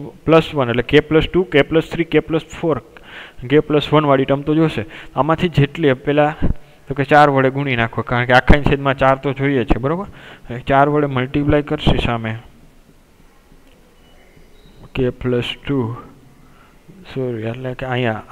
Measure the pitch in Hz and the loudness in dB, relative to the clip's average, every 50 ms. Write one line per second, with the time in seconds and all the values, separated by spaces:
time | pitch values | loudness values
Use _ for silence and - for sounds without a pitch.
0 | 143 - - - - - 156 165 160 - - 147 131 120 117 123 120 - - 147 | -12 -14 -16 -8 0 4 4 4 4 2 0 -2 -2 0 0 -2 0 4 4 4
1 | 147 - 156 156 143 - - 170 185 180 - 147 139 - 156 160 156 - - 170 | 4 4 2 2 2 2 0 0 0 2 2 2 2 2 2 0 0 -2 -4 -6
2 | 170 - - 151 147 - 156 160 - - - - - 165 147 151 - - - - | -4 0 0 0 0 0 -2 -4 -4 -6 -12 -6 -2 -2 -2 -2 -4 -12 -20 -20
3 | - - - - - - - - - 123 139 151 156 - 151 147 139 - 151 151 | -20 -20 -20 -20 -20 -20 -18 -14 -4 0 2 2 2 2 0 0 0 2 2 2
4 | 156 147 139 135 135 - 139 139 143 156 151 160 160 156 147 - 101 - - - | 4 4 2 2 2 2 0 -2 -2 0 0 2 2 0 0 -4 -8 -10 -12 -18
5 | - - - 135 135 151 160 156 190 180 156 - 139 - - - 160 143 131 127 | -20 -8 -4 -2 0 0 0 0 -2 -2 0 0 0 0 0 0 0 0 0 0
6 | - 151 143 147 147 147 156 - - - - - - - - - - - 131 - | -2 -2 0 2 0 0 0 0 -2 -2 -2 -2 -8 -18 -20 -16 -12 -8 -6 -4
7 | 135 - - 147 147 147 139 135 131 131 131 135 143 139 127 117 117 113 - 120 | 0 4 6 6 6 6 4 4 2 2 0 -2 -4 -4 -2 -2 -2 -2 -4 -6
8 | 113 - 127 120 123 120 123 123 - - 143 147 143 - 156 139 139 139 131 139 | -6 -4 -2 -2 0 4 4 4 6 6 4 4 4 0 0 0 0 -2 0 2
9 | 135 135 135 131 135 143 131 135 139 139 143 131 113 - - 113 120 139 160 180 | 2 2 2 2 0 -4 -4 -2 -2 0 0 0 0 0 -2 -2 -2 -4 -4 -4
10 | 202 - - - - - - - - - 117 120 127 - 139 139 139 147 147 151 | -6 -10 -14 -20 -20 -20 -20 -20 -16 -14 -14 -10 -4 0 2 4 4 4 2 0
11 | 147 143 135 127 127 131 135 147 143 143 151 147 147 151 151 147 - - - 123 | 0 -2 -2 -2 -4 -2 -2 -2 0 0 0 0 0 -2 -4 -2 0 0 0 0
12 | - - 117 117 113 110 110 113 117 - - - - - _ _ _ _ _ _ | 0 -2 -4 -4 -4 -6 -8 -8 -12 -18 -20 -20 -20 -20 _ _ _ _ _ _
13 | _ _ _ _ - - _ _ _ _ - - _ - - _ _ _ _ _ | _ _ _ _ -20 -20 _ _ _ _ -20 -20 _ -20 -20 _ _ _ _ _
14 | _ _ - - - _ - - - - - - - - - - - - - - | _ _ -20 -20 -20 _ -20 -20 -20 -20 -20 -20 -20 -20 -20 -20 -20 -10 -4 -2
15 | 131 123 123 - - 127 123 120 117 - - - - - 143 135 120 113 117 120 | -2 -2 -2 -4 -4 -2 -2 -2 -2 -4 -8 -10 -6 -4 -4 -2 -2 -4 -6 -10
16 | - - - - - - - _ - - - - - _ _ _ _ - - - | -14 -18 -20 -20 -20 -20 -20 _ -20 -20 -20 -20 -20 _ _ _ _ -20 -20 -20
17 | - - - 135 131 127 120 110 107 113 117 127 127 127 127 - 135 131 127 123 | -18 -12 -8 -8 -6 -6 -6 -6 -6 -8 -8 -8 -8 -10 -10 -8 -8 -6 -4 -2
18 | 127 117 110 104 - - | -2 -2 -2 -4 -8 -10